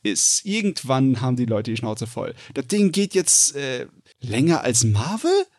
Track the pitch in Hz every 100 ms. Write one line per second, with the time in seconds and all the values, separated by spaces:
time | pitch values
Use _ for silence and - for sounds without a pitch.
0 | 208 190 - - 196 214 202 - 131 131
1 | 131 127 131 123 120 110 113 113 110 110
2 | 117 - 104 - - - 123 208 196 175
3 | 196 - 170 - - 139 139 127 - _
4 | _ _ 123 110 160 160 123 113 113 104
5 | 139 220 330 392 370